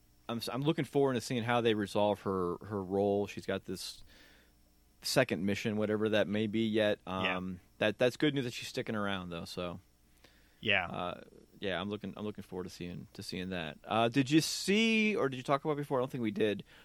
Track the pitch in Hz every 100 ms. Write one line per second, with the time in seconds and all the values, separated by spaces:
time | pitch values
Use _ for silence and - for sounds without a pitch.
0 | _ _ - 117 - 120 147 160 135 143
1 | 139 123 - 127 113 120 117 107 98 107
2 | 104 101 104 95 90 - 101 104 92 98
3 | 101 101 101 - - 95 - 92 - -
4 | - - - - _ _ _ _ _ _
5 | - 143 127 85 98 101 117 104 104 107
6 | 107 104 87 104 110 107 113 107 107 101
7 | - 95 92 92 92 92 - - 107 104
8 | 127 - 151 139 120 - - 131 123 110
9 | 101 98 90 85 85 - 87 87 - _
10 | _ _ - _ _ - 113 98 87 98
11 | 90 - - - - - 101 87 101 104
12 | 98 - 107 104 - 92 90 - 87 87
13 | - - 98 92 92 92 78 - - 107
14 | 120 131 131 156 - - - 208 226 220
15 | 214 202 135 127 127 139 160 147 143 135
16 | 131 131 113 104 107 101 - -